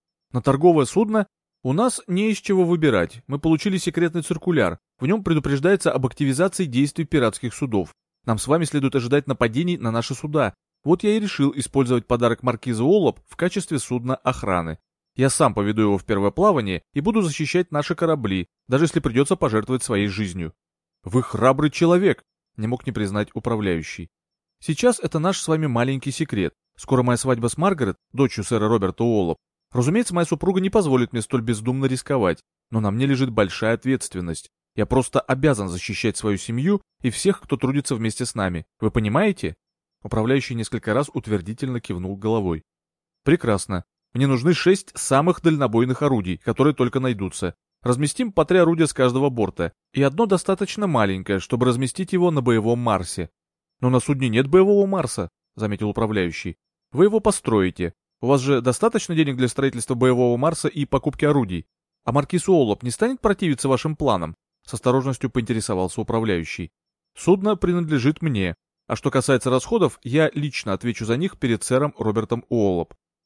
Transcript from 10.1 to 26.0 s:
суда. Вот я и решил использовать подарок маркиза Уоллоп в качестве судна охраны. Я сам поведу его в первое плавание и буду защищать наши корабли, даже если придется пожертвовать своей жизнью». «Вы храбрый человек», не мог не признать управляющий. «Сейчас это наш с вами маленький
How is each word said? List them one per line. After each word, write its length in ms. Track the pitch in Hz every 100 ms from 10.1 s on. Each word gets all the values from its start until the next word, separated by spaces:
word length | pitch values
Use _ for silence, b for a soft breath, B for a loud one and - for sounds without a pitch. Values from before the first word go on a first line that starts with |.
| 131
суда. 400 | 151 151 113 - _ _ 143
Вот 180 | 180
я 140 | 214 220
и 20 |
решил 320 | 208 - 139 143
использовать 500 | - 135 123 123 -
подарок 380 | 120 120 117
маркиза 400 | 127 117 127 110
Уоллоп 360 | 127 208 143 - _
в 80 | -
качестве 440 | 175 202 - 147
судна 360 | - 123 123 131
охраны. 640 | 127 127 107 90 82 80 _ _ _ -
Я 160 | 135
сам 240 | - 139 104
поведу 260 | 101 107
его 160 | 107 98
в 80 | -
первое 240 | 101 101
плавание 540 | - 208 160 104 90 _
и 60 | 143
буду 200 | 170 220
защищать 500 | 175 143 151 180 180
наши 240 | 147 147 170
корабли, 520 | 165 151 110 95 87 _ -
даже 180 | 131 165
если 140 | 165
придется 360 | 143 117 139 185
пожертвовать 480 | 147 107 107 127
своей 240 | - 104 101
жизнью». 460 | 95 101 90 82 - _ _ _ _
«Вы 200 | - 117
храбрый 480 | - 95 123 135 151
человек», 500 | - 170 175 190 - _ _ _ -
не 120 | 110
мог 180 | 127 -
не 60 |
признать 380 | 107 104 104 101
управляющий. 760 | - 117 113 101 82 78 - 87 _ _ _ _ _
«Сейчас 400 | - 156 247 -
это 180 | 160 160
наш 220 | 170 190
с 80 | -
вами 180 | 160 156
маленький 460 | 117 123 135